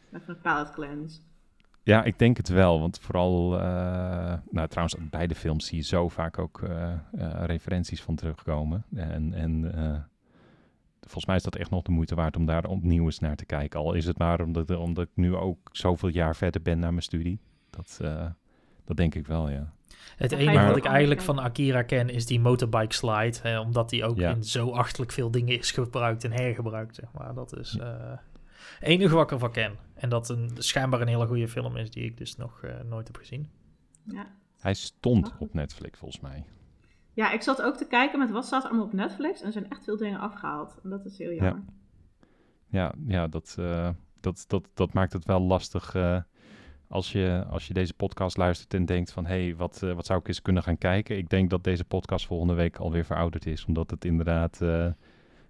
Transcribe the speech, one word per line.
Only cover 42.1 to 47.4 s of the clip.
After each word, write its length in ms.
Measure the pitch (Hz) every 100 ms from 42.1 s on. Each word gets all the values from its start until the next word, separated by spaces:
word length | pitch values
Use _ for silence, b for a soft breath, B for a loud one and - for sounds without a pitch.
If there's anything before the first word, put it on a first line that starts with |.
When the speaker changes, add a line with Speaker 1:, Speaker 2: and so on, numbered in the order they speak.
| _ b b b b _
Speaker 2:
Ja, 260 | 98 87 - 147
ja, 200 | 92 82
dat, 280 | 85 - -
eh, 300 | 87 85 87 85 - _
dat, 240 | 95 87 -
dat, 220 | 98 -
dat 200 | - 90
maakt 200 | 92 92
het 120 | 95 -
wel 140 | 92
lastig, 540 | 92 92 - 87 - 92
eh, 220 | 90 90 - B B B B B _
als 240 | 95 92
je, 340 | 101 92 90